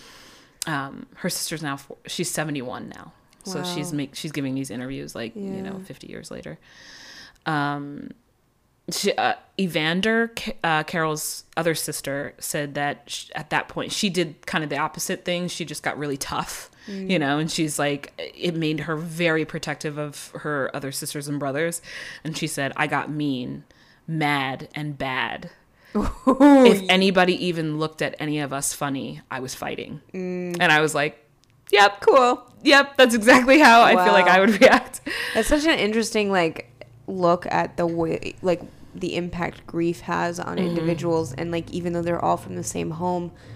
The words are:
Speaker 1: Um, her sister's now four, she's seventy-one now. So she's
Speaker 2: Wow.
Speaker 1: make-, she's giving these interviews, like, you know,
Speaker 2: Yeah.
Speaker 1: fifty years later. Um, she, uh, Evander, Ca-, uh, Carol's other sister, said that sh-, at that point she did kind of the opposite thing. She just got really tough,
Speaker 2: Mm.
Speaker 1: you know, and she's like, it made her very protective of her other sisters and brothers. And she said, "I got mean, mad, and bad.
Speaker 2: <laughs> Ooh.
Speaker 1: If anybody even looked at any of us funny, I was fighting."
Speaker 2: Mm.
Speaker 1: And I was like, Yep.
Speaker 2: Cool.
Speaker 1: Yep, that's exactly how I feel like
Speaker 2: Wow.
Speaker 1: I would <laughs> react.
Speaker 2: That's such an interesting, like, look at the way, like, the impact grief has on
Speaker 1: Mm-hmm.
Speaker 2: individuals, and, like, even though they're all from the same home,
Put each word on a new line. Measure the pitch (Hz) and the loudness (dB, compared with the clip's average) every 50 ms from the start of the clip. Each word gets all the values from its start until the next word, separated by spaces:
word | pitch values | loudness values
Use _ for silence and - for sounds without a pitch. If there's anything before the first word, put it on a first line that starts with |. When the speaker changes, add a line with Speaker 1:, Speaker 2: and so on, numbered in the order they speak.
| - - - - - - - - - _ _ _ - | -20 -20 -20 -20 -20 -20 -20 -20 -20 _ _ _ -8
Speaker 1:
Um, | 165 156 139 135 139 - - - - - | -6 -4 -6 -6 -8 -12 -16 -18 -20 -16
her | - - 180 | -8 -6 -6
sister's | - - - - 165 151 | -6 -6 -6 -8 -8 -6
now | 160 143 139 139 | -6 -6 -8 -8
four, | - - - - _ | -10 -18 -20 -20 _
she's | - - - 175 175 | -12 -8 -6 -6 -4
seventy-one | - - 156 156 147 143 120 123 - - - - - | -4 -4 -4 -4 -4 -6 -6 -8 -10 -10 -12 -14 -16
now. | - - - - _ _ _ _ _ - | -18 -20 -20 -20 _ _ _ _ _ -14
So | 202 185 151 180 | -10 -8 -8 -6
she's | 180 175 165 147 143 | -6 -6 -6 -6 -6
Speaker 2:
Wow. | 151 | -6
Speaker 1:
make-, | 147 139 135 - | -6 -6 -6 -8
she's | - - 156 | -10 -10 -8
giving | 143 151 139 135 131 | -6 -6 -6 -4 -4
these | 135 135 135 | -6 -6 -8
interviews, | 101 127 123 131 135 139 143 147 - | -8 -10 -10 -10 -10 -12 -12 -12 -10
like, | - - 226 - | -10 -10 -10 -10
you | 214 196 196 190 190 | -10 -10 -10 -8 -8
know, | 190 196 190 190 | -10 -10 -10 -12
Speaker 2:
Yeah. | 190 | -14
Speaker 1:
fifty | - - - - - | -16 -18 -18 -16 -16
years | - - 165 - | -16 -16 -14 -14
later. | - - - - 156 - _ - - - - - - - - - - - - - _ _ _ | -14 -14 -12 -14 -16 -16 _ -20 -20 -20 -20 -20 -20 -20 -20 -20 -20 -20 -20 -20 _ _ _
Um, | - 151 147 143 143 143 143 143 143 143 - - - - _ _ _ _ _ _ _ _ _ _ _ _ _ _ - | -4 -2 -2 -2 -2 -4 -6 -8 -12 -12 -14 -14 -16 -18 _ _ _ _ _ _ _ _ _ _ _ _ _ _ -10
she, | 165 - - 202 - | -8 -2 -2 -2 0
uh, | - - - - - - _ _ - | 2 0 0 0 -2 -8 _ _ -4
Evander, | 190 175 151 165 156 160 170 185 190 220 226 226 233 226 233 | -4 -2 0 0 0 0 0 0 2 2 2 2 0 -2 -4
Ca-, | - - 220 - - | -8 -10 -10 -8 -4
uh, | - 165 156 156 151 | 0 0 0 0 0
Carol's | - - 170 160 156 151 151 - - - - - _ _ | -2 -2 -2 0 0 -2 -4 -6 -8 -8 -10 -14 _ _
other | - 165 170 156 | -2 0 0 0
sister, | - - - 147 - - - 139 139 143 - - - | 0 -4 -6 -8 -8 -6 -6 -6 -6 -6 -8 -10 -12
said | - - - 160 147 143 135 | -10 -6 -6 -6 -6 -6 -6
that | 147 143 143 - - - | -4 -4 -4 -4 -6 -10
sh-, | - - - - - - | -12 -12 -12 -12 -12 -12
at | - 156 - | -12 -8 -4
that | 165 147 - - | -4 -4 -4 -4
point | - 170 - - | -8 -8 -8 -6
she | - - - 202 | -4 -2 -2 -2
did | 160 180 175 156 143 - - | 0 -2 -2 -2 -6 -12 -10
kind | - - 175 | -6 -4 -4
of | 156 147 | -4 -2
the | 151 | -4
opposite | 139 156 151 - 170 - - 190 180 - | -4 -4 -4 -4 -8 -6 -6 -6 -6 -6
thing. | 180 180 175 180 175 | -6 -4 -4 -4 -6
She | - - 175 | -6 -8 -10
just | 156 151 - | -10 -10 -8
got | - 139 92 - | -6 -6 -6 -4
really | 151 147 139 | -6 -6 -6
tough, | 139 - - - - 165 - - - - - _ _ - - | -8 -8 -8 -6 -6 -6 -6 -10 -14 -14 -18 _ _ -14 -12
Speaker 2:
Mm. | 202 196 190 190 | -10 -8 -4 -2
Speaker 1:
you | 190 165 | -2 0
know, | 147 139 143 147 | 0 0 0 -2
and | 156 165 | -2 -4
she's | - - 160 151 147 - | -2 -2 -4 -2 -2 -2
like, | 147 143 143 143 - - _ - | -2 -2 -2 -4 -8 -14 _ -14
it | - - - 71 - 175 165 | -14 -14 -10 -6 -4 -4 -2
made | 165 160 156 156 160 | -2 -2 -2 -2 -2
her | 147 165 160 | -4 -6 -6
very | 151 165 170 156 165 175 165 160 160 156 | -6 -6 -8 -4 -2 0 2 2 2 0
protective | 147 - 160 - 160 147 - - 156 147 147 | -2 -6 -8 -6 -8 -8 -6 -8 -8 -6 -6
of | 147 147 139 - - - - - | -8 -10 -10 -14 -18 -14 -14 -10
her | - 151 147 139 131 - - | -6 -4 -4 -2 -4 -4 -4
other | 143 139 135 | -6 -8 -8
sisters | 131 - 160 143 - 147 143 147 | -8 -8 -10 -8 -8 -8 -8 -6
and | 147 143 | -6 -4
brothers. | 143 139 131 143 165 170 165 - - - - - - - - - - | -4 -4 -2 -2 -2 -2 -4 -6 -12 -14 -16 -14 -14 -16 -16 -12 -10
And | 156 156 | -8 -6
she | - 165 151 | -4 -6 -4
said, | - - 139 135 131 | -4 -4 -4 -4 -2
"I | - 151 147 | -2 -2 0
got | 151 143 - - | 0 -2 -4 -4
mean, | 147 151 147 143 135 123 123 131 139 143 - _ _ _ _ _ _ _ _ - | -4 -4 -2 -2 -2 -4 -6 -8 -10 -12 -14 _ _ _ _ _ _ _ _ -6
mad, | 160 156 151 143 147 139 135 131 131 127 151 - - | -4 -2 0 0 0 -2 -2 -4 -6 -8 -12 -12 -10
and | 147 151 147 143 131 | -10 -8 -8 -8 -6
bad. | 135 135 131 131 117 113 - - - 175 - _ _ _ | -6 -4 -4 -4 -4 -4 -6 -8 -12 -16 -20 _ _ _
Speaker 2:
<laughs> | _ _ _ - - | _ _ _ -6 -4
Ooh. | 208 202 - - - - 262 254 262 269 294 285 269 254 | -2 -2 -2 -4 0 2 2 6 8 10 10 10 12 10
Speaker 1:
If | 233 214 202 190 185 | 10 8 6 4 2
anybody | 185 185 190 196 185 185 180 180 180 - - | 4 4 4 4 4 4 4 4 2 0 -2
even | 180 165 165 160 156 151 151 | -2 -2 -2 -4 -4 -2 -2
looked | 156 156 156 - | -4 -6 -4 -6
at | 151 135 - - | -6 -6 -4 -6
any | 151 151 147 151 | -6 -4 -4 -4
of | 147 135 | -4 -6
us | 135 139 139 - | -6 -6 -6 -6
funny, | - - 151 143 135 131 113 127 147 151 - _ | -6 -4 -4 -4 -4 -6 -6 -10 -12 -14 -14 _
I | - 131 | -10 -10
was | 131 131 - | -10 -10 -10
fighting." | - - - - - - - - 147 - _ | -8 -8 -8 -8 -8 -10 -12 -14 -16 -16 _
Speaker 2:
Mm. | - 185 185 180 180 180 180 180 170 170 | -10 -8 -8 -6 -6 -6 -6 -8 -2 0
Speaker 1:
And | 180 170 | 2 4
I | 156 151 | 4 4
was | 156 151 151 | 2 2 0
like, | 147 147 151 - - _ _ _ _ _ _ _ _ _ - | -2 -2 -2 -4 -10 _ _ _ _ _ _ _ _ _ 2
Yep. | - 403 403 403 - - | 4 6 6 6 4 2
Speaker 2:
Cool. | - 453 381 269 247 247 254 - - - - - - | 2 6 6 6 6 4 2 0 -4 -16 -20 -2 4
Speaker 1:
Yep, | 277 277 277 269 277 - - | 6 6 6 6 4 6 6
that's | 262 240 226 | 6 6 6
exactly | 233 202 233 285 254 247 262 269 294 | 4 6 8 8 8 8 8 8 10
how | 302 247 233 233 | 10 10 10 10
I | 233 - - 180 180 | 10 8 8 6 6
feel | - | 6
like | - 196 180 | 6 6 8
Speaker 2:
Wow. | 180 180 | 8 6
Speaker 1:
I | 185 | 8
would | 190 226 | 6 6
<laughs> | 208 185 | 6 8
react. | 262 - 220 254 - - - - - 302 - - - - - | 8 8 8 6 4 -2 -12 -12 -10 -8 -6 -6 -6 -2 0
Speaker 2:
That's | 220 220 - | 0 2 2
such | 294 302 285 | 2 2 4
an | 330 302 185 | 2 2 2
interesting, | 175 208 214 233 220 220 - 220 208 196 | 2 2 2 0 0 0 0 0 2 2
like, | 196 185 170 160 156 - - - _ _ - - - - - | 4 4 2 2 0 -4 -14 -18 _ _ -20 -20 -20 -18 -12
look | - 190 185 180 175 175 175 - | -8 -2 2 4 4 4 2 0
at | - - 170 170 - - - | -2 -2 0 -2 -2 -2 -2
the | 175 | -2
way, | 170 170 165 165 160 160 - - - - - | -2 0 -2 -2 -2 -2 -4 -6 -8 -10 -4
like, | - 185 170 175 - - - - - - - | 0 0 0 0 -4 -12 -18 -20 -20 -18 -10
the | 180 180 - - | -8 -8 -4 -4
impact | 175 175 175 175 175 170 - - - - | -4 -6 -6 -6 -6 -6 -6 -8 -12 -16
grief | - - 165 170 170 170 - | -8 -4 -2 0 0 -2 -4
has | - - 170 170 170 170 170 175 | -6 -6 -4 -2 -2 -2 -4 -6
on | - - 170 175 | -8 -6 -4 -2
Speaker 1:
Mm-hmm. | 185 | -2
Speaker 2:
individuals, | 175 170 170 165 165 170 - 170 170 165 160 160 135 | -2 -2 -2 -2 -2 -2 -2 -2 -2 0 0 -2 -4
and, | - - 165 170 | -6 -8 -6 -4
like, | 170 170 165 - | -4 -6 -6 -6
even | - 180 170 180 170 | -8 -6 -6 -4 -4
though | 170 | -4
they're | 170 170 170 - | -2 -2 -2 -2
all | - 165 175 | 0 0 -2
from | 170 - 185 185 | -2 -4 -10 -10
the | 175 170 | -8 -8
same | - - 175 170 170 | -8 -6 -6 -6 -6
home, | 160 160 180 180 180 180 175 165 - - - - - | -6 -4 -4 -4 -2 -4 -6 -8 -12 -16 -20 -20 -20